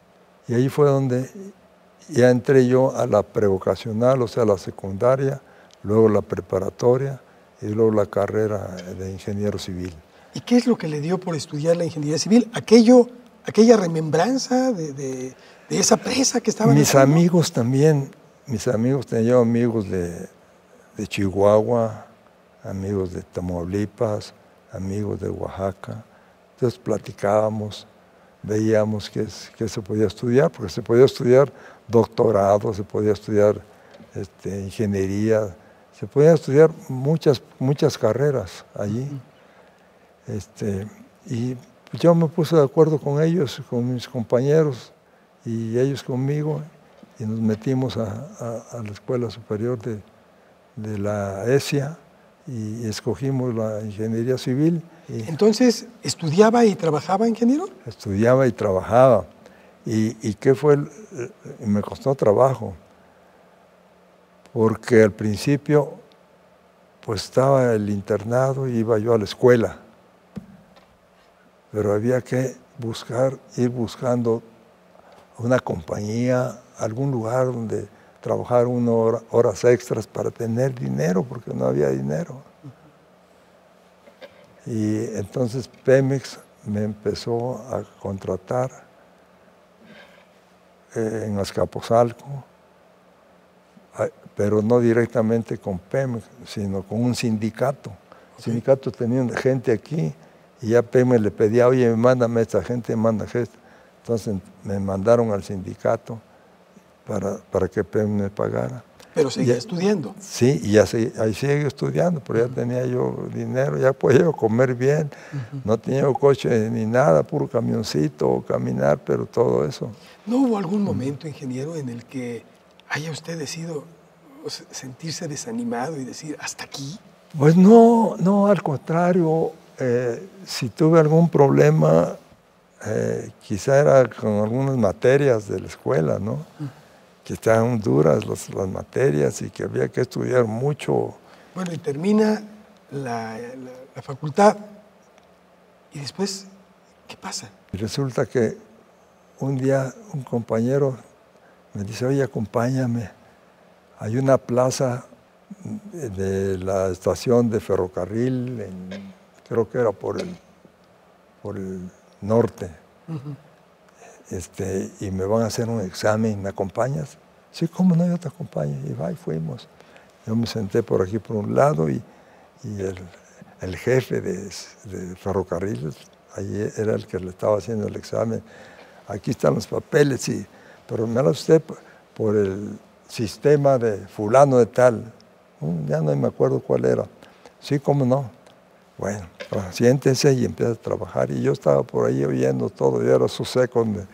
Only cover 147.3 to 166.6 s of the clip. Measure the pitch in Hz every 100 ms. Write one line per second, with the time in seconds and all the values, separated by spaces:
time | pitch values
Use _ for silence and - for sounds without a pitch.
147.3 | - 110 - _ 92 107 - 135 - 123
148.3 | 127 110 - - _ _ _ _ _ _
149.3 | - 135 139 131 135 131 - - 147 123
150.3 | 120 110 113 117 139 139 123 - _ _
151.3 | _ _ _ _ 104 98 113 123 139 131
152.3 | 120 107 117 117 131 127 117 104 - _
153.3 | _ _ _ _ _ _ - 107 120 135
154.3 | 131 - 120 127 - 131 123 - - _
155.3 | _ - - - 214 - 170 127 95 95
156.3 | 98 98 95 95 98 95 90 - 90 -
157.3 | 120 120 107 - 95 92 90 90 110 127
158.3 | 127 123 120 98 92 92 98 98 - _
159.3 | _ - 117 107 127 120 98 107 98 90
160.3 | 90 _ _ _ _ _ _ _ _ _
161.3 | _ 104 101 95 92 90 - _ - 101
162.3 | 113 113 - 92 - _ _ - 156 139
163.3 | 139 _ _ _ _ _ _ - - -
164.3 | 98 - - 95 95 104 - 104 95 95
165.3 | 110 110 113 117 117 92 - 107 107 110
166.3 | 101 95 98